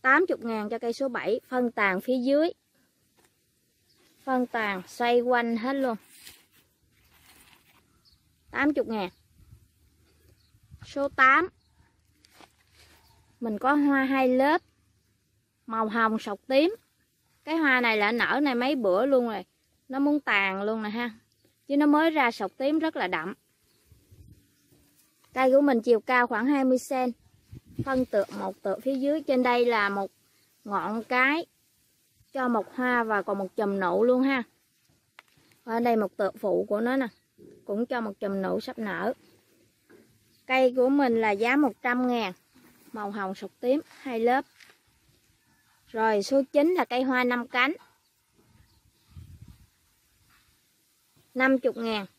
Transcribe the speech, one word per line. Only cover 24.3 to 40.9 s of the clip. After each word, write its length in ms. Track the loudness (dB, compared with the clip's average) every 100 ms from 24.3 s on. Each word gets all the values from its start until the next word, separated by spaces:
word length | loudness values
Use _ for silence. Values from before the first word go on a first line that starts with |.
| -20 _ _ _ _ _ _ _ _ _
Cây 180 | 2 6
của 100 | 6
mình 200 | 6 2
chiều 180 | 4 2
cao 280 | 4 2 2
khoảng 180 | 0 0
hai 180 | 2
mươi 140 | 2 2
xăng. 340 | 0 -2 -2 -6 _ _ _ -20 -16 -10 -2
Phân 200 | -2 0
tựa 200 | -2 -2 -6
một 220 | -10 -8
tựa 180 | -6 -4
phía 120 | -4 -2
dưới. 260 | -2 -2
Trên 220 | 0 0
đây 220 | 2 2 2
là 240 | 2 0
một 220 | -2 -6 _ _ _ _ _
ngọn 400 | -6 -6 -4 -6
cái. 420 | -2 0 2 0 -6 _ _ _ _ _ _ _ _
Cho 140 | -6 -2
một 280 | -2 -4 -6
hoa 280 | -2 -2
và 180 | 0 -2
còn 160 | -2 -4
một 180 | -4 -4
chùm 240 | -2 -2
nụ 240 | -2 2
luôn 200 | 2 2
ha. 200 | 2 0 -4 _ _ _ _ _ _ -20 _ _ _ _
Và 100 | -4
ở 60 | 0
đây 160 | 2 2
một 220 | 0 -2
tựa 140 | -4 -2
phụ 260 | -2 -2 0
của 100 | -2
nó 180 | -2 -2
nè. 100 | -4 _ _ _ -20 -20 -8
Cũng 200 | -6 -4
cho 160 | -6
một 120 | -6 -8
chùm 220 | -6 -4
nụ 180 | -4 -4
sắp 200 | -6 -8
nở. 340 | -6 -4 -4 -6 _ _ _ _ _ _ _ -20 _ _ _ _ -2
Cây 280 | 2 4 4
của 140 |
mình 320 | 2